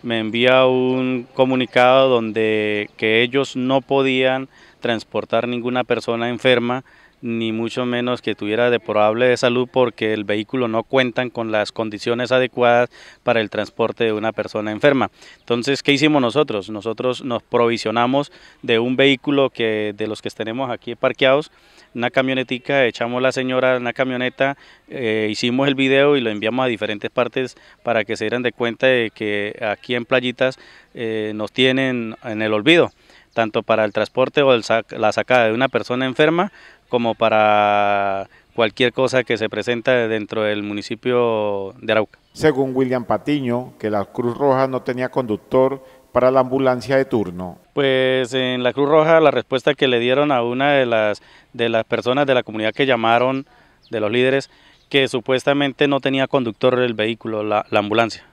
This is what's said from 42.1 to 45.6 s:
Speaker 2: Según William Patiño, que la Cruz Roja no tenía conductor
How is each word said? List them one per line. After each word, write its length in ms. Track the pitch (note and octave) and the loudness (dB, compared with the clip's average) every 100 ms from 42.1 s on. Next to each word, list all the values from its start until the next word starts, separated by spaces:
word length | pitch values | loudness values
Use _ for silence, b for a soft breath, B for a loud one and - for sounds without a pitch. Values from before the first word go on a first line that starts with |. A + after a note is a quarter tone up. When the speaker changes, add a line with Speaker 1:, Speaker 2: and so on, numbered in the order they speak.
| _ _ | _ _
Speaker 2:
Según 420 | - D#3 C3 C3+ B2+ | 0 0 2 -2 0
William 300 | B2+ B2+ A#2+ | 0 -2 -2
Patiño, 680 | G#2+ - D3 B2+ A#2+ B2+ - | -4 -2 -2 -2 -4 -6 -8
que 100 | A2 | -4
la 160 | G#2 F#2+ | -4 -4
Cruz 320 | - A#2+ A#2 | -4 -4 0
Roja 300 | C#3 C3 C3+ | 2 2 0
no 140 | B2+ | -2
tenía 280 | - B2 B2+ | -6 -4 -4
conductor 760 | D3 B2 G#2 - C3 | -4 -2 -4 0 2